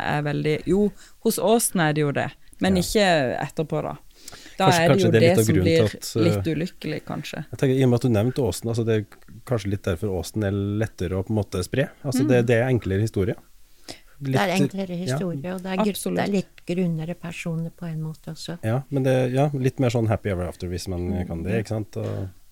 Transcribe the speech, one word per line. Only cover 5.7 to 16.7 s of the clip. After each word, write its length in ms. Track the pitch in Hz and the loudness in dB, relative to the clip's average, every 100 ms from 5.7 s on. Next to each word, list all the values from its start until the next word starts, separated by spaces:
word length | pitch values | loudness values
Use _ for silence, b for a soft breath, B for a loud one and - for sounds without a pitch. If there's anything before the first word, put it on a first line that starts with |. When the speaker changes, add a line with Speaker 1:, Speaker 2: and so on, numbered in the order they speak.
| 165 | 4
Speaker 1:
blir 60 | 107 | 2
Speaker 2:
at, 300 | - - 117 | -2 -6 0
ø, 80 | |
Speaker 1:
litt 240 | 110 101 98 151 | 2 2 -2 -4
ulykkelig, 440 | 180 - - 151 - | -6 -8 -8 -8 -8
kanskje. 400 | 165 147 - 147 | -8 -8 -10 -10
Speaker 2:
Jeg 60 | 117 | 0
tenker, 160 | 139 131 | 2 4
i 60 | |
og 60 | 131 | 4
med 60 | 120 | 4
at 40 | |
du 80 | 131 | 4
nevnte 300 | 107 117 135 | 2 2 0
Austen, 280 | 117 - 117 | -2 -2 -2
altså 160 | 117 113 | -2 0
det 100 | 110 | 0
er 80 | 104 - - 113 - | -2 -12 -20 -18 -4
kanskje 240 | 120 101 | -4 -2
litt 140 | 101 | -2
derfor 340 | - 85 107 92 | -2 -2 -2 -4
Austen 260 | - 107 | -4 -2
er 80 | 101 | 0
lettere 600 | 101 101 104 110 - 87 | 0 0 -2 -2 -4 -4
å 120 | 92 98 | -2 -2
på 40 | |
en 60 | 107 | -2
måte 180 | 98 92 | -2 -4
spre. 260 | 90 113 139 - | -2 -2 -2 -6
Altså 220 | 143 127 139 | -4 0 4
det, 140 | 123 | 4
Speaker 1:
Mm. 20 | 120 | 4
Speaker 2:
det 80 | 113 | 4
er 120 | 127 | 4
enklere 320 | 120 95 95 | 0 0 0
historie. 340 | 110 107 95 - - - B B B B B B | 0 0 -2 -4 -12 -20 B B B B B B
Speaker 3:
Det 120 | 139 160 | -2 0
er 100 | 196 185 | 2 2
Speaker 2:
Litt, 160 | 139 | 0
Speaker 3:
enklere 180 | 190 190 | -2 -6
Speaker 2:
ja. 60 | 175 185 139 | -6 -4 -2
Speaker 3:
historie, 340 | 185 147 180 | -2 -4 -6
og 120 | 185 | -8
det 80 | 185 | -4
er 60 | 190 | -2
gru-, 120 | 214 | 0
Speaker 1:
Absolutt. 260 | 190 190 180 | -2 -4 -2
Speaker 3:
det 120 | 185 | 0
er 20 | |
litt 340 | 202 - - | -2 -4 -10
grunnere 480 | - | -6